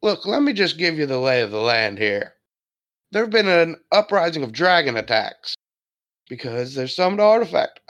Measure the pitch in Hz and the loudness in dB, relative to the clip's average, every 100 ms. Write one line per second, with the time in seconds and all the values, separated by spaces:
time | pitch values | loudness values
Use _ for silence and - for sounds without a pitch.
0 | 214 202 180 233 285 214 185 147 175 160 | 0 -2 -2 0 0 0 -2 0 -4 -2
1 | 147 131 131 127 113 104 113 117 110 98 | -2 -2 0 0 0 -2 0 0 0 -2
2 | 107 101 - _ _ _ _ _ _ _ | -2 -2 -6 _ _ _ _ _ _ _
3 | _ 196 226 220 202 180 165 165 _ 190 | _ -4 0 2 4 4 4 0 _ 0
4 | 208 202 170 156 131 110 175 180 147 117 | 2 2 0 -2 -6 0 2 2 2 -2
5 | 110 110 104 - - - _ _ _ _ | 0 0 -2 -8 -14 -14 _ _ _ _
6 | _ _ _ 123 131 117 123 135 131 - | _ _ _ -12 -8 -6 -6 -6 -6 0
7 | 180 202 208 220 226 175 - - | 0 2 4 4 2 -2 -2 -4